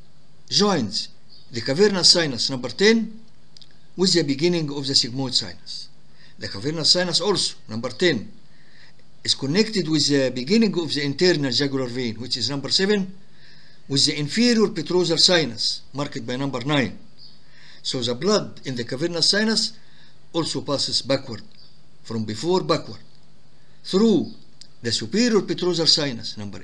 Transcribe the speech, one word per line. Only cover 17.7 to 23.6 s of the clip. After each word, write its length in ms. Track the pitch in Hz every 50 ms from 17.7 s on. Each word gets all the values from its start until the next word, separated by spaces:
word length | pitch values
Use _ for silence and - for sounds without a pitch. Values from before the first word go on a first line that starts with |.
| - -
So 200 | - - - 131
the 140 | 120 113 123
blood 460 | 120 151 190 214 196 147 117 107 - -
in 100 | 143 131
the 80 | 120 120
cavernous 460 | - - 127 156 175 170 170 156 -
sinus 440 | 202 196 214 220 220 208 - - - - - - - - - - - - - - -
also 280 | 165 160 - - 143
passes 400 | 120 - 143 131 - - - -
backward, 400 | - 113 135 135 - - 117 98 - - - - - - - - - - - - -
from 220 | - 113 113 110
before 380 | 104 110 110 - 165 180 185 156
backward, 360 | 151 165 143 - - 107 - - - - - - - - - - - - -